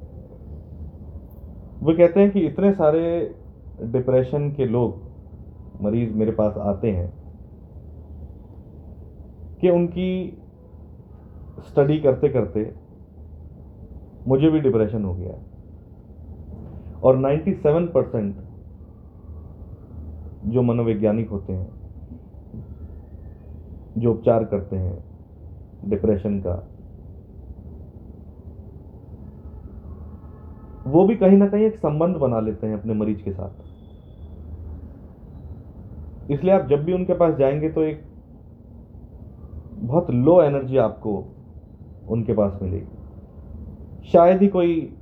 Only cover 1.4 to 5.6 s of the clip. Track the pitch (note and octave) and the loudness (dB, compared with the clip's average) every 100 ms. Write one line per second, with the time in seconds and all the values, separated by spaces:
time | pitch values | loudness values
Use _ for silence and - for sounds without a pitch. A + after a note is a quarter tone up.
1.4 | - - - - C#3+ E3 E3+ F3 G3+ G3+ | -16 -16 -16 -4 2 6 8 8 6 6
2.4 | D#3 D3 G3 G3 D3+ D#3+ E3+ E3+ D#3 - | 0 2 2 4 4 4 2 0 -4 -8
3.4 | - - - - A2+ B2 B2 B2+ C3 D3 | -18 -20 -18 -12 -4 -2 2 2 4 0
4.4 | C#3+ C#3+ B2+ A#2 A2+ F#2 - - - - | -2 -2 0 2 0 -2 -14 -18 -18 -18
5.4 | - - | -18 -18